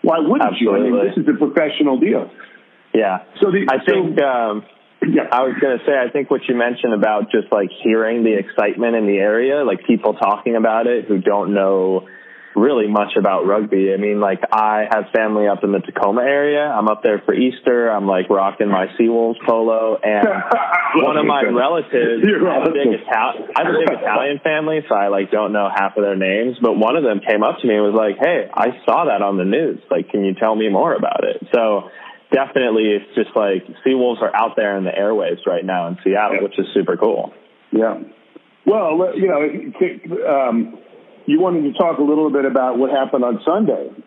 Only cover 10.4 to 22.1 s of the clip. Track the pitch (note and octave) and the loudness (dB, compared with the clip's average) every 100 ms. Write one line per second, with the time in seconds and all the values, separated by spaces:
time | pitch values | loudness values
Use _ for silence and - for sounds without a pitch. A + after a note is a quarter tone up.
10.4 | A#2+ A#2 A2 A2+ A#2 A#2+ G2+ G2 F#2+ G2+ | -2 0 2 2 0 -2 0 0 2 0
11.4 | F#2 G2+ F#2+ F#2+ F#2 F#2 - - - - | 0 0 2 2 0 -2 -6 -20 -20 -20
12.4 | - G#2 B2 C3 G#2+ G#2 G#2 A2 G2 F#2+ | -6 0 2 2 2 0 0 0 2 0
13.4 | F2+ G#2 G#2+ F#2+ F#2+ F#2+ G#2 G#2 G2+ F#2+ | 0 0 0 0 2 0 -2 0 -2 -2
14.4 | - A2 G#2+ G#2+ G#2+ A2 G2+ A2+ A2 G#2+ | 0 0 2 0 0 -2 0 0 0 2
15.4 | G#2 G2 G2+ G2 - - G2+ A2+ B2+ C#3+ | 0 0 0 -2 -4 -2 0 0 0 0
16.4 | D3 D3 D3 A2+ G#2+ G#2+ - G#2 - G2+ | 0 0 -2 0 0 0 0 0 0 0
17.4 | B2+ B2+ C#3 A#2+ A#2 G#2 G2 F#2 F#2 G2 | 0 0 0 2 2 0 0 0 2 0
18.4 | G2 F#2+ G#2 G2 F#2+ - A#2 A#2 A2+ A2+ | 0 0 0 0 -2 0 2 2 0 -2
19.4 | - A2+ A2+ A2+ A2+ G#2+ G#2+ G#2 G3+ F#2+ | 0 0 2 0 0 -2 0 2 0 -2
20.4 | - - - - - D#3 - D3+ - C#3+ | -2 -2 0 -2 0 0 0 0 0 0
21.4 | - A#2+ C3+ E3 - B2+ A#2 | 0 0 0 -2 -2 0 0